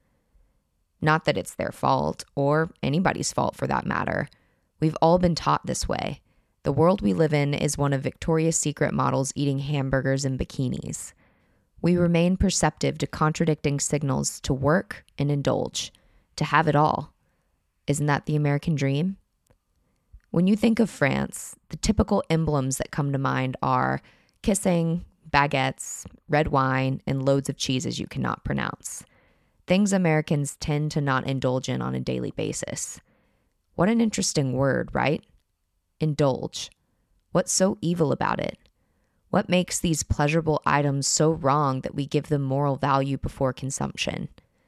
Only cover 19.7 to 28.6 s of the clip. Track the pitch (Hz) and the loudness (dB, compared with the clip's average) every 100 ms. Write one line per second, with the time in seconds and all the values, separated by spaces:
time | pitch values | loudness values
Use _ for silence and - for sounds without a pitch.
19.7 | _ _ _ _ - _ 165 185 214 233 | _ _ _ _ -20 _ 2 2 4 2
20.7 | 226 202 - 139 135 135 - - - _ | 4 0 2 0 2 -2 -8 -16 -18 _
21.7 | - - 208 214 196 - 165 156 147 131 | -4 0 2 2 0 0 0 2 0 0
22.7 | - - - 139 135 135 131 131 127 131 | -4 -4 -4 -2 0 0 -2 -2 -2 0
23.7 | 127 131 131 - _ _ _ - 196 190 | 0 0 -2 -6 _ _ _ -2 0 2
24.7 | 170 165 175 - _ - 143 147 139 135 | 2 0 -2 -6 _ -2 0 2 2 0
25.7 | - - - - - - 147 160 143 131 | -4 -12 -14 -16 -16 -2 0 2 2 2
26.7 | 131 131 135 - 135 135 139 139 135 - | 0 -2 -2 -4 -2 2 2 0 -4 -2
27.7 | 127 123 120 - - 62 - - 67 | -2 -2 -6 -8 -6 -6 -4 -4 -4